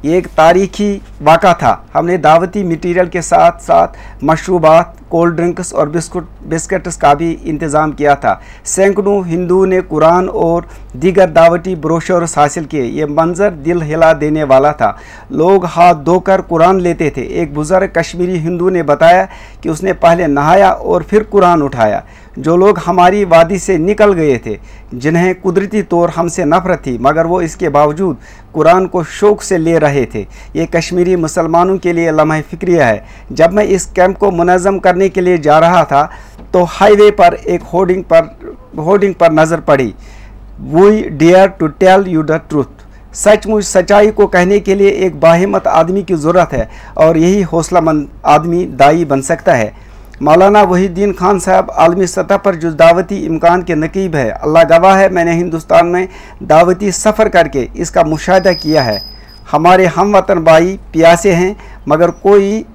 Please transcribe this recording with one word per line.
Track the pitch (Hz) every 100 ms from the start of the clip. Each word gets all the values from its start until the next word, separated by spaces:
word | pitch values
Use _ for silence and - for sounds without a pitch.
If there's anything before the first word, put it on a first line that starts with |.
یہ | 143
ایک | 180 175
تاریخی | - 160 175 196 - 208 196 - -
واقعہ | 147 160 202 170
تھا۔ | 131 - -
ہم | - 165
نے | 180
دعوتی | 151 165 180 208
مٹیریل | 185 160 175 175 180
کے | 175
ساتھ | 165 170 170 170
ساتھ | - 170 170 - - -
مشروبات، | 139 160 - 180 156 160 170 - -
کولڈ | 170 170 165
ڈرنکس | 175 170 180
اور | - 151
بسکٹ، | 165 160 185 160 - -
بسکٹس | 160 - 190 180 -
کا | 147
بھی | 147 165 160
انتظام | - 151 160 151 156
کیا | 135 147
تھا۔ | - 117 95 - -
سینکڑوں | - - 196 196 196 202 180
ہندوؤں | 165 180 185 190
نے | 185 180
قرآن | 156 160 175 185
اور | 147 165 170 170 - -
دیگر | 127 165 185 180
دعوتی | 170 165 175 180
بروشرز | 175 156 165 - 180 170 -
حاصل | 147 175
کیے۔ | 151 151
یہ | 120 143 151
منظر | 147 165 175 202
دل | 165 143 175
ہلا | 151 156 160 156
دینے | 151 156
والا | 147 131 147
تھا۔ | 147 110 - - - -
لوگ | - 165 196 170 165
ہاتھ | 175 160
دھو | 139 180
کر | 180 190
قرآن | 185 165 170 190
لیتے | 175 170 160
تھے۔ | -
ایک | 123 - 160
بزرگ | 147 151 185 190
کشمیری | 165 165 170 180 185
ہندو | 156 180 180
نے | 185
بتایا | 147 147 165 180 190 - - -
کہ | -
اس | 156
نے | 185
پہلے | 175 165 170 165
نہایا | 143 151 185 190
اور | - - 175
پھر | 160 208 214
قرآن | 202 180 170
اٹھایا۔ | 143 131 110 101 - - - -
جو | 139 175
لوگ | 196 175 156
ہماری | 180 180 208
وادی | 190 165 165 202
سے | - 180
نکل | 170 208 208 185
گئے | 151 120
تھے، | 113 101 - - -
جنہیں | 127 139 170 185 185
قدرتی | 190 175 190 214
طور | 190 170 170 156
ہم | 170
سے | 165
نفرت | 160 170 180 170
تھی، | 143 120
مگر | 127 156
وہ | 165 180
اس | 170 -
کے | 156
باوجود | 143 147 151 190 131 - - -
قرآن | 156 156 180 185
کو | 185
شوق | 156 - 208 208
سے | - 185
لے | 160 165
رہے | 151 143
تھے۔ | 117 110 98 - -
یہ | 151 165
کشمیری | 170 160 180 175 180
مسلمانوں | 160 185 165 165 180 190
کے | 175
لیے | 170 170
لمحہ | 156 156 156 147
فکریہ | 170 185 175
ہے۔ | 127 104 - - -
جب | 127 165
میں | 202 208
اس | 190 -
کیمپ | - 185 190
کو | 202
منظم | 170 175 180 185 190
کرنے | 185 175 190
کے | 185
لیے | 180 175
جا | 147 151
رہا | 170 175
تھا | 151 143 151 - - - -
تو | 180
ہائی | 175 - 202 208
وے | 208
پر | 202 175 -
ایک | - 175 -
ہورڈنگ | 170 185 185
پر، | 185 165 160 - - - - -
ہورڈنگ | 156 202 202
پر | 180 170
نظر | 156 160 165
پڑی، | 156 139 120 - - - - - - - 131
"We | 156 202 214 - 156
dare | 160 185 196
to | 185 156 -
tell | 185 190
you | 190 160
the | 156 156
truth۔" | - 151 127 - - - -
سچ | - 196 214 -
مچ | 214 196
سچائی | 196 175 202 214
کو | 214 202
کہنے | 190 180 202
کے | -
لیے | 196 196
ایک | - 185 147
باہمت | 160 170 196 190 -
آدمی | 160 165 196
کی | 196
ضرورت | 170 147 175 165
ہے | 131 110 - -
اور | - 156
یہی | 165 170 202
حوصلہ | 180 165 151 180
مند | 160 156 143 -
آدمی | 143 151 170 170 180
دائی | 123 139 160
بن | 156 135
سکتا | 135 165 - 139
ہے۔ | 107 - - - - -
مولانا | 143 165 190 208
وحی | 196 180 190
الدین | 170 202
خان | 180 180 196
صاحب | 190 190 - -
عالمی | 165 170 180
سطح | - 160 196
پر | 202
جو | 170 165
دعوتی | 156 165 170 180 196 160
امکان | 165 170 175
کے | 175
نقیب | 160 156 190 190
ہے، | 156 120
اللہ | - 147 160 165
گواہ | 165 185 190
ہے، | 190
میں | 180
نے | 170
ہندوستان | 170 175 160 - 170 170
میں | 175 185 - - -
دعوتی | - 151 175 180 202
سفر | 180 220 214 220
کر | 180 -
کے | 139 113
اس | - 170
کا | 180
مشاہدہ | 160 156 - 190 185 180
کیا | 160 156
ہے۔ | 120 104 - - - - -
ہمارے | 151 170 185 185 151
ہم | 196
وطن | 208 - 185
بھائی | 160 160 175 190 -
پیاسے | 156 165 170 202
ہیں | 170 185 202 - - -
مگر | 151 175
کوئی | - 196 202 196 220 -